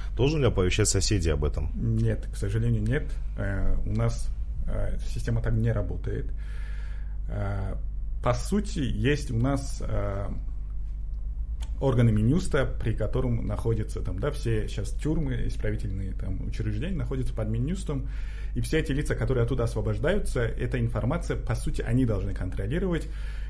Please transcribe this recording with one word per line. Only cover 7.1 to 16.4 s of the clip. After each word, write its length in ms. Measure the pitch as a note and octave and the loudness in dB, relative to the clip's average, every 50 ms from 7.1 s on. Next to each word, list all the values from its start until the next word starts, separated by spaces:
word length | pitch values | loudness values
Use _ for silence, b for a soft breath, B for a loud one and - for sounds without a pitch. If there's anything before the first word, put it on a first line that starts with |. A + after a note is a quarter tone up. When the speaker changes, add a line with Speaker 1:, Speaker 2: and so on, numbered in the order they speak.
| B B B - | B B B -6
Speaker 2:
Э, 480 | - G2+ G2+ G2 G2+ G2+ G2 F#2+ F2+ - - - - - - - - - | -4 -4 -2 -2 -2 -2 -4 -4 -4 -4 -4 -4 -4 -4 -4 -4 -4 -2
по 140 | - B2 A#2+ | 0 0 0
сути, 460 | - - - G3 G#3 G#3 - - E3+ | 0 0 0 0 0 0 0 -2 -2
есть 500 | C3 G#2+ G2+ G#2 A2 C3+ D3 C#3 - - | 0 0 0 2 2 2 2 2 0 -2
у 40 | A#2+ | 0
нас, 460 | A2+ A#2+ C#3 C#3 C#3 - - - - | 0 2 2 2 0 -2 -4 -4 -4
э, 460 | - - - - - G2+ G2 G2 - - - - - - - - - - - - - - - - - - - - - - - - - - - - - - - - | -2 -2 0 0 0 0 -2 -2 -2 -2 -4 -4 -4 -4 -4 -4 -4 -4 -4 -4 -4 -4 -6 -6 -4 -4 -4 -4 -4 -4 -4 -4 -4 -4 -4 -4 -4 -4 -4 0
органы 300 | - C3+ B2 B2 A#2 A2+ | 0 2 4 6 6 6
Минюста, 540 | G#2+ G#2+ A2 A#2 D3+ F#3 - - - C#3+ B2+ | 6 4 4 4 4 4 2 2 2 2 2
при 280 | - - - - A#2 G#2+ | 2 0 0 0 0 0
котором 540 | - G#2+ G#2 - B2+ C3 B2 A#2+ A#2 - G#2+ | 0 0 0 0 2 2 2 2 0 0 0
находятся 540 | G#2 - - A2+ A2+ A2 G#2 - - - | -2 0 0 0 0 0 0 -2 -4 -4
там, 180 | - F#2 F2+ F#2 | -4 -2 -2 -2
да, 120 | B2 D3 | -2 -2
все 360 | D3 - - A#2 A2 G#2+ G2+ G#2 | -2 -2 0 0 0 0 0 -2
щас 240 | - - G2+ - | -2 -2 -2 -2
тюрьмы, 520 | - - - D3 D#3+ E3 D3+ C3+ B2 A#2+ - A2 | -2 -2 0 0 0 0 0 0 0 0 0 0
исправительные 640 | - - - G#2 G#2+ - G#2 G2+ G2 G2 G2 G2 F#2+ | 0 0 0 0 0 -2 -2 -2 -2 -2 -4 -4 -4
там 320 | - G2 F#2+ F#2+ F#2 | -4 -2 -2 -2 -2